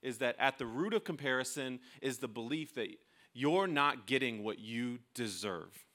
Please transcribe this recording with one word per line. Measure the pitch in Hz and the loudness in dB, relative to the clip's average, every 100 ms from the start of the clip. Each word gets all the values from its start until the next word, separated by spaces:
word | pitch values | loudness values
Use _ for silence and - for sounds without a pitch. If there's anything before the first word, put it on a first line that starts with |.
is | 131 113 | -6 0
that | 123 120 | 0 4
at | 135 - | 2 2
the | 120 | -4
root | 117 190 | -2 0
of | 220 | 0
comparison | 202 156 139 127 127 - 131 127 - - | -2 -4 0 0 0 -4 -4 -6 -12 -4
is | 139 120 | -2 -2
the | 127 | -4
belief | 110 117 156 156 - | -6 -4 -4 -4 -4
that | 110 160 _ _ - | -6 -6 _ _ -20
you're | 120 139 175 196 | 0 4 4 4
not | 147 143 127 101 | 4 4 4 2
getting | 131 127 113 | 2 2 0
what | 104 107 | -4 -4
you | 110 117 123 120 117 | -4 -2 -2 -4 -10
deserve | - 117 92 101 90 87 - - | -6 -4 -2 -4 -4 -6 -16 -20